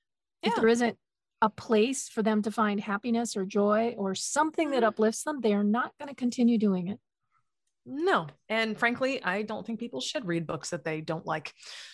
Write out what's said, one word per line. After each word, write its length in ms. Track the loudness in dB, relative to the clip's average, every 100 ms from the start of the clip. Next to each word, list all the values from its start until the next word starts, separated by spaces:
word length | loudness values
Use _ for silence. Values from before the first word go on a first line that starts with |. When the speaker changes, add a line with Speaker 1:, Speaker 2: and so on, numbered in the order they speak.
| _ _ _ _
Speaker 1:
If 100 | -2
Speaker 2:
Yeah. 60 | 4
Speaker 1:
there 80 | 4
isn't 280 | 4 2 -2 _ _ _ 0
a 80 | 0
place 580 | 0 2 4 4 0 -6
for 120 | -2
them 200 | 2 2
to 80 | 2
find 280 | 0 0 0
happiness 540 | -2 -4 0 0 0 -4
or 80 | -2
joy 500 | 2 4 4 0 -2
or 160 | -4
something 580 | -4 -2 0 2 0 0
that 60 | 2
Speaker 2:
Mm-hmm. 80 | 2
Speaker 1:
uplifts 380 | 4 2 0
them, 160 | -4 -2
they 120 | 2
are 100 | 2
not 300 | 2 2 -2 -8
gonna 180 | -14 -4
continue 420 | -2 4 4 6
doing 300 | 4 2 -2
it. 100 | -8 _ _ _ _ _ _ _ _ -10
Speaker 2:
No. 420 | -2 2 2 0 -10 -4
And 280 | -2 -2 0
frankly, 460 | -2 0 -2 -2
I 180 | -2 -4
don't 240 | -4 -8 -8
think 140 | -8
people 220 | -8 -8
should 240 | -6 -6 -2
read 180 | -4 -4
books 240 | -8 -6
that 120 | -6
they 180 | -4 -6
don't 240 | -4 -6 -4
like. 220 | -6 -6
Speaker 1:
No, 60 | -16 -18 -18 -18